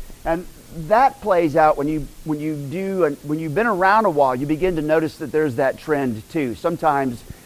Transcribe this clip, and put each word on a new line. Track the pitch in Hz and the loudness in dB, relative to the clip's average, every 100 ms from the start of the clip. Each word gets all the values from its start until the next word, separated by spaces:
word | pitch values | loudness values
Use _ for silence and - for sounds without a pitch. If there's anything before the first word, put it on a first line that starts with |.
| - - | -8 -8
And | 156 170 175 - - 147 156 | -4 -4 -6 -18 -16 -12 0
that | 220 269 - | 2 2 0
plays | 208 175 165 | 0 2 4
out | 156 156 147 | 4 4 4
when | 143 | 0
you, | 156 135 - | -4 -6 -10
when | 160 147 | -6 -4
you | 156 147 | -4 -6
do, | 139 165 196 190 | -6 -6 -4 0
and | 156 143 | 0 0
when | 147 156 | -6 -4
you've | 160 | -2
been | 147 233 | -2 0
around | 180 190 214 208 | 2 4 4 4
a | |
while, | 147 135 | 4 2
you | 127 143 | 2 -2
begin | 151 180 160 | 0 0 0
to | |
notice | 151 160 160 - | 2 2 0 -4
that | 147 | -4
there's | 151 156 120 | 0 0 0
that | 135 113 | 0 -2
trend | - 143 131 110 - | -2 0 0 -4 -6
too. | 165 131 | -4 -4
Sometimes | 104 170 165 160 139 135 117 - - | -2 -4 0 0 2 0 -6 -12 -20